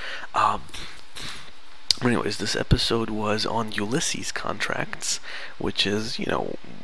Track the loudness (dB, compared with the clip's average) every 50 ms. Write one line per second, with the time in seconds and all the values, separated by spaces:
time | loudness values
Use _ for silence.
0 | -6 -4 -4 -4 -6 0 2 4 4 4 4 2 -2 -4 -4 -4 -4 -4 -6 -6
1 | -6 -6 -4 -4 -4 -4 -4 -4 -6 -6 -6 -6 -6 -6 -6 -6 -2 -2 -2 2
2 | 4 4 4 4 2 0 0 0 0 0 0 0 4 6 6 4 6 4 4 2
3 | 2 2 0 0 2 2 2 2 2 0 0 0 0 0 0 0 0 0 0 0
4 | 0 0 0 -2 -2 -4 -4 -2 -2 -2 0 0 0 0 0 0 0 -2 -2 -4
5 | -2 -2 -2 -2 -2 -4 -6 -6 -6 -6 -4 -2 -2 0 2 2 2 2 2 2
6 | 0 -2 -2 -2 0 2 2 2 0 -2 -2 -4 -6 -6 -6 -6